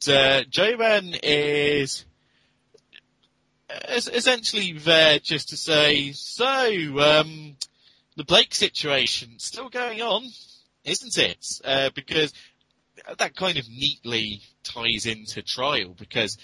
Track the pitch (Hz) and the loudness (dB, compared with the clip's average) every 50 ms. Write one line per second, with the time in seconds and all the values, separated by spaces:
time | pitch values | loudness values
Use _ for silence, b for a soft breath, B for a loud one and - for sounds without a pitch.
0 | - 143 139 139 135 135 135 135 123 131 - 165 190 220 247 226 226 220 214 202 | 0 4 4 6 6 6 4 2 0 0 0 0 2 2 2 0 2 2 2 0
1 | 185 175 165 - - 147 147 147 147 147 147 147 143 147 147 143 139 135 - - | 0 -4 -10 -4 -2 0 0 2 2 0 0 2 2 2 2 0 -2 -4 -6 -10
2 | - _ _ _ _ _ _ _ _ _ _ _ _ _ _ _ _ _ - - | -12 _ _ _ _ _ _ _ _ _ _ _ _ _ _ _ _ _ -20 -20
3 | _ _ _ _ _ _ _ _ _ _ _ _ _ - - - - - - 240 | _ _ _ _ _ _ _ _ _ _ _ _ _ -16 -16 -12 -8 -6 -4 -4
4 | - 240 - 240 - 262 254 233 - - - 208 196 180 160 151 147 165 165 160 | -4 -2 -2 0 2 2 0 0 -2 -4 -4 -4 -4 -4 -6 -2 2 4 6 8
5 | 160 156 147 139 - - 160 143 - - - - - 165 156 147 151 147 151 143 | 8 8 6 4 0 -2 -4 -4 -4 -6 -10 -8 -2 2 4 4 6 6 4 2
6 | 143 143 143 - - - - - 240 262 269 262 254 226 208 180 156 147 135 143 | 0 -4 -8 -12 -12 -10 -4 -2 0 0 2 2 2 0 0 -2 -4 -2 2 4
7 | 147 151 151 156 156 160 160 156 151 151 139 - - b b b b b b b | 6 6 6 6 4 2 -4 -16 -16 -16 -12 -14 -14 b b b b b b b
8 | b b b 160 143 - 175 226 254 - - - 208 175 - - 156 147 143 131 | b b b -8 0 4 4 4 4 4 0 -2 -2 -2 -2 -2 -2 0 0 0
9 | 120 117 - - 123 117 117 - - - - 226 262 240 240 247 247 240 220 214 | 0 0 -2 -4 -8 -10 -16 -14 -12 -12 -10 -12 -12 -10 -8 -6 -6 -6 -6 -6
10 | 233 226 185 220 262 240 - B B B B B B B _ _ - 143 180 - | -2 -2 -2 -2 -4 -8 -18 B B B B B B B _ _ -8 -6 -6 -6
11 | - 214 - 170 123 90 85 - - - - - - 135 135 135 135 131 - 139 | -6 -4 0 0 0 0 0 -6 -10 -12 -10 -8 -4 -2 0 0 0 -2 -4 -6
12 | - - 160 156 151 143 B B B B B B _ _ _ _ _ _ _ - | -8 -4 -2 0 0 -2 B B B B B B _ _ _ _ _ _ _ -20
13 | - - - - 214 160 - - 185 185 165 139 120 113 113 123 139 143 - - | -18 -10 -6 -4 -4 -4 -4 -4 -4 -2 -2 -4 -6 -10 -8 -4 -4 -4 -4 -6
14 | - 120 117 113 110 107 104 101 - - _ _ - - - 123 117 117 113 104 | -8 -6 -4 -4 -4 -6 -8 -12 -16 -20 _ _ -16 -14 -8 -4 -2 -2 -2 -2
15 | - 113 110 110 110 104 - 107 - - - 127 127 143 147 120 95 90 90 - | -4 -6 -6 -8 -10 -14 -14 -12 -10 -8 -6 -4 -2 -2 -2 -2 -4 -6 -10 -20
16 | 104 - - 123 110 98 - - | -12 -6 -2 -2 -2 -2 -4 -10